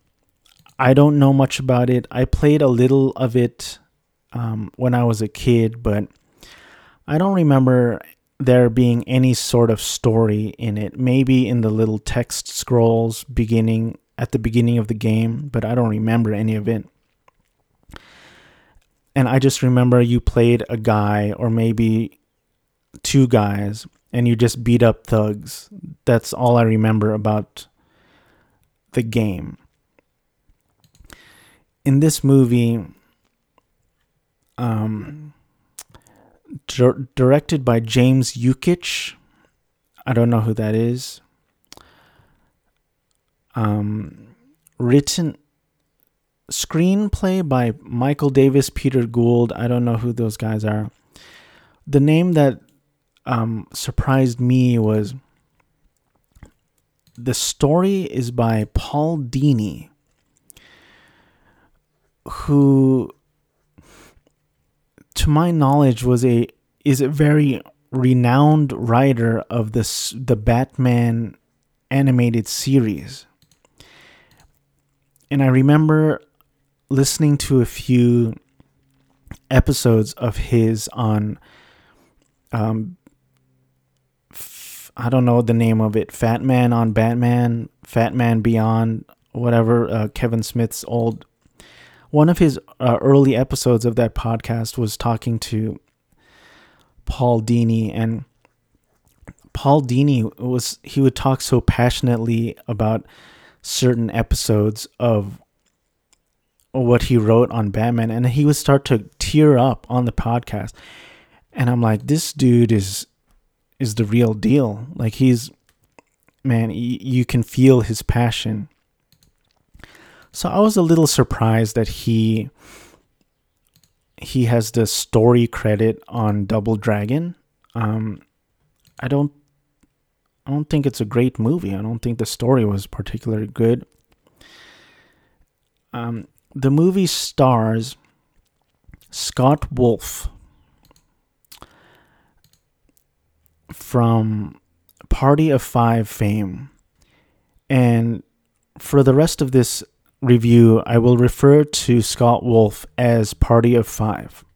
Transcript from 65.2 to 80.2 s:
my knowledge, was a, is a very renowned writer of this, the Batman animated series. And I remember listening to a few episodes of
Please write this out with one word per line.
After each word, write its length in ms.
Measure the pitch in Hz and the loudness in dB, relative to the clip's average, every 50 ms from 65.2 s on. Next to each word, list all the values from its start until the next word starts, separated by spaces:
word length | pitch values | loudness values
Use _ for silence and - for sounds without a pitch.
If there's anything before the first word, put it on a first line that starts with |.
| - 151 | 0 2
my 220 | 147 151 170 175 | 2 2 2 2
knowledge, 520 | 170 156 143 135 143 147 143 131 117 113 120 | 2 2 2 2 4 4 4 2 2 0 0
was 220 | 123 123 117 127 | 0 0 2 2
a, 220 | 127 120 117 117 - - _ _ _ _ _ - | 2 2 0 0 -2 -6 _ _ _ _ _ -2
is 180 | 147 135 131 139 | 0 0 0 0
a 60 | 135 | -2
very 520 | 151 143 151 147 151 151 147 139 123 - - - - _ _ _ | 0 0 2 2 4 2 2 2 0 -4 -8 -16 -20 _ _ _
renowned 840 | - 131 127 127 127 123 120 120 123 139 147 151 156 156 147 135 120 | -4 0 2 2 2 4 4 4 4 4 6 6 4 4 2 0 -2
writer 680 | - 120 113 117 123 135 139 131 117 113 113 113 107 - - | -4 -2 0 2 2 2 2 2 0 0 -2 -2 -2 -4 -4
of 220 | 117 120 110 107 107 | -4 -4 -4 -2 -2
this, 420 | 123 107 - - - - - - | -4 -4 -4 -6 -8 -8 -10 -10
the 200 | 131 131 117 120 | -8 -4 -2 -2
Batman 1000 | 104 107 120 117 120 135 - _ - 127 123 120 120 120 117 113 117 117 101 - _ _ _ _ _ _ _ _ _ _ - | 0 0 0 0 0 0 -2 _ -2 0 2 2 2 2 0 -2 -2 -4 -8 -10 _ _ _ _ _ _ _ _ _ _ -4
animated 580 | 127 139 139 135 127 123 120 120 113 117 110 - | -2 0 2 2 2 2 2 2 0 -2 -4 -4
series. 800 | - - - 135 135 135 117 107 95 69 - - 135 - - _ _ _ _ _ _ _ _ _ _ _ - _ _ _ - _ _ _ _ _ _ _ _ _ _ _ _ _ _ _ _ _ _ _ _ _ _ _ _ - | -8 -8 -2 0 2 2 2 0 -2 -6 -10 -14 -18 -20 -20 _ _ _ _ _ _ _ _ _ _ _ -20 _ _ _ -20 _ _ _ _ _ _ _ _ _ _ _ _ _ _ _ _ _ _ _ _ _ _ _ _ -4
And 120 | 143 139 139 | 0 2 2
I 40 | |
remember 760 | 131 127 131 131 143 147 151 156 156 156 156 156 156 - - - _ _ _ _ _ _ _ _ _ _ _ _ - | 4 4 4 6 6 6 4 4 4 4 4 2 2 0 -2 -6 _ _ _ _ _ _ _ _ _ _ _ _ -4
listening 480 | 139 135 139 - - - 156 147 143 139 | 0 0 0 0 0 0 0 0 0 0
to 220 | - - 139 127 | 0 0 2 2
a 60 | 117 | 2
few 680 | - - - - - 127 123 120 120 120 120 117 113 - - _ _ _ _ _ _ _ _ _ _ _ _ _ _ _ _ _ - - - _ - | 0 -4 -8 -4 0 2 2 2 4 2 2 0 -2 -4 -8 _ _ _ _ _ _ _ _ _ _ _ _ _ _ _ _ _ -20 -20 -18 _ 0
episodes 640 | 131 131 - - 135 - - 123 113 110 107 - - | 2 2 2 2 0 0 2 2 2 2 0 -2 -6
of 240 | - | -8